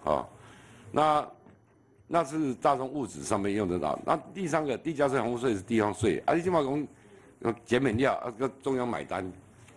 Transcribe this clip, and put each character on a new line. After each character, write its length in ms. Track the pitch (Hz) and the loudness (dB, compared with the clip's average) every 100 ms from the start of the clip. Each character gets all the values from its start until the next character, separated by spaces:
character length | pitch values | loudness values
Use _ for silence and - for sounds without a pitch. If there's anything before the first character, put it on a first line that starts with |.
| 73 | 0
啊。 200 | 71 - - - - - - - | 0 -2 -12 -20 -20 -20 -20 -4
那， 380 | 143 151 151 - - - - _ _ _ _ - | 2 4 2 0 -10 -20 -20 _ _ _ _ -2
那 160 | 170 | -2
是 300 | 143 156 143 117 | 0 -2 -2 0
大 220 | 151 131 | 2 2
宗 100 | 131 | -2
物 180 | 147 117 | -6 -6
质 180 | 73 | -8
上 140 | 69 107 | -2 0
面 160 | 98 | 2
用 140 | 101 98 | 0 0
得 100 | 87 | 0
到。 220 | 73 69 - | 0 -2 0
那 100 | 160 - | -2 -2
第 140 | 190 180 | -6 -2
三 160 | 156 | 0
个， 140 | 147 113 | 0 -4
地 160 | 165 | -4
价 160 | 143 143 | 0 2
税、 100 | 131 | 2
房 100 | 113 | 0
屋 80 | 120 | 0
税 160 | 127 | 0
是 80 | 101 | -2
地 200 | 95 113 | 0 2
方 120 | 104 | 2
税， 300 | 98 107 71 - | 2 0 2 2
啊， 80 | |
你 80 | 165 | 0
起 80 | 175 | 2
码 120 | 170 | 2
讲， 260 | 135 147 135 - - - - - | 2 -2 -4 -10 -20 -20 -20 -6
呃， 120 | 113 110 - | -4 -4 0
减 160 | 123 | 2
免 160 | 135 107 | 2 2
掉， 160 | 135 98 | 2 0
啊， 80 | 123 110 | -4 -4
跟 100 | 131 - | -4 -4
中 160 | 139 131 | -4 -2
央 100 | 123 | -2
买 160 | 85 | -4
单， 260 | 71 90 95 90 - - - | -4 -6 -6 -10 -20 -20 -20